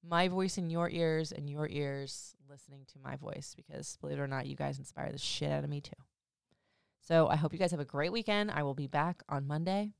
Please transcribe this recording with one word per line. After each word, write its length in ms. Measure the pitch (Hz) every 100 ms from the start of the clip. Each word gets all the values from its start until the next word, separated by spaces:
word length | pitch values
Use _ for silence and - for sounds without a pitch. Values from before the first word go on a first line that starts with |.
| 170
my 220 | 170 185
voice 300 | 185 190 185
in 100 | 170
your 220 | 165 170
ears 420 | 170 165 160 156
and 160 | - 143
your 180 | 143 151
ears 680 | 147 143 139 135 - - - 135
listening 360 | 139 - 139 131
to 60 | 143
my 180 | 131 135
voice, 380 | 147 143 143 -
because 400 | - 143 151 -
believe 180 | 151 143
it 20 |
or 60 | 139
not, 200 | 135 131
you 100 | 139
guys 220 | 143 139
inspire 320 | - - 139
the 80 | 143
shit 320 | - - 147
out 140 | 147
of 60 | 143
me 100 | 143
too. 120 | - - - _ _ _ _ _ _ _ _ _
So 260 | - 165 160
I 80 | 151
hope 180 | 156
you 40 | 165
guys 120 | 180
have 100 | 165
a 60 | 143
great 260 | 139 160
weekend. 380 | 220 220 208 208
I 120 | 156
will 120 | 143
be 120 | 135 139
back 360 | 147 160 175 -
on 160 | 139 139
Monday. 460 | 151 170 196 208